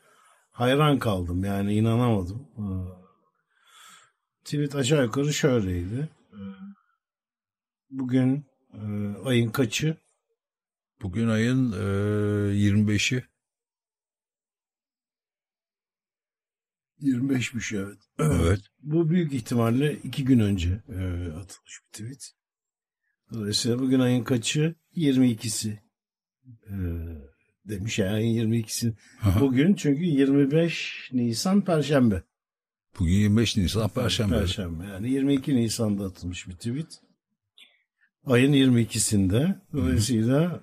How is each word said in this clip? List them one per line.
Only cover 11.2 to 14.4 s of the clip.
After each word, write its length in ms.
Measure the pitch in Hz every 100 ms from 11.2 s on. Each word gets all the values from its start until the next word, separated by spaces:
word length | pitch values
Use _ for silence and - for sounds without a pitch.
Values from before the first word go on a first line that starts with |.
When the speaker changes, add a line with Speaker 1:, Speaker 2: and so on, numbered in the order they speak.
| 117
Speaker 2:
ayın, 440 | 110 117 131 127
e, 120 | 98 101 98 104 107 104 104 101
yirmi 340 | 101 101 101 104
beşi. 360 | 104 - 127 - _ _ _ _ _ _ _ _ _ _ _